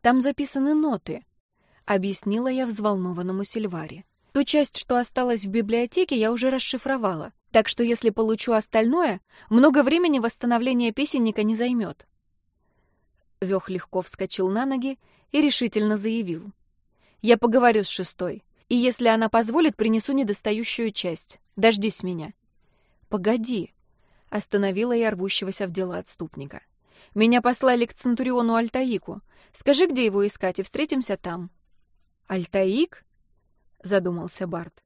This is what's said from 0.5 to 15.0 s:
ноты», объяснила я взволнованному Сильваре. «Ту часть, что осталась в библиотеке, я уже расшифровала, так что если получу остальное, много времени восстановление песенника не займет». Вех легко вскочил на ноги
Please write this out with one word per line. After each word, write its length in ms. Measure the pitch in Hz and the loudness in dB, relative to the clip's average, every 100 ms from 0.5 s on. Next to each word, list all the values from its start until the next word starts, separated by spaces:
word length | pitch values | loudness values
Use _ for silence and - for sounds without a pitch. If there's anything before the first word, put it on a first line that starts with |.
| 285 269 | -2 0
ноты», 500 | 302 302 214 - 156 _ _ _ _ _ _ - | 2 2 -2 -6 -10 _ _ _ _ _ _ -2
объяснила 600 | 202 190 190 - 208 254 | -2 0 -4 -4 -2 -2
я 180 | 254 254 | -2 -4
взволнованному 760 | 208 208 196 180 175 180 190 | -2 -2 0 -2 -4 -4 -4
Сильваре. 600 | 202 226 208 175 160 - - _ _ | -4 -4 -6 -6 -10 -14 -20 _ _
«Ту 120 | 269 | -2
часть, 340 | 285 302 285 - | 0 2 0 -2
что 200 | - 247 | -2 -2
осталась 460 | 240 - 247 233 | 0 -2 -2 -2
в 40 | 196 | -2
библиотеке, 680 | 208 202 233 240 - 359 254 | -2 0 0 0 0 0 2
я 160 | 214 | 0
уже 180 | 233 254 | 0 0
расшифровала, 800 | 262 - 262 269 269 214 170 185 _ _ | -2 -4 -6 -4 -2 -2 -4 -8 _ _
так 180 | 220 220 | 2 2
что 140 | - | 0
если 260 | 233 233 233 | 0 2 0
получу 420 | 208 226 220 - | 0 0 0 0
остальное, 680 | 220 214 220 220 320 330 196 _ - - | 0 2 2 2 2 2 -2 _ -20 2
много 340 | 220 277 277 | 6 6 6
времени 360 | 269 330 349 277 | 4 4 2 2
восстановление 760 | 226 - 240 233 247 247 233 | 0 -2 0 0 0 0 0
песенника 500 | 220 285 269 226 214 | -2 -2 0 0 0
не 120 | 214 | -2
займет». 520 | 220 247 247 190 - _ _ _ _ _ _ _ _ _ _ _ _ _ _ | 0 -2 -2 -4 -8 _ _ _ _ _ _ _ _ _ _ _ _ _ _
Вех 300 | 190 190 - | -2 -2 -2
легко 320 | 185 - 277 | -8 -6 -6
вскочил 460 | - - 190 - 185 | -6 -8 -8 -2 -2
на 180 | 202 269 | 0 -2
ноги 320 | 269 262 269 | -2 -4 -8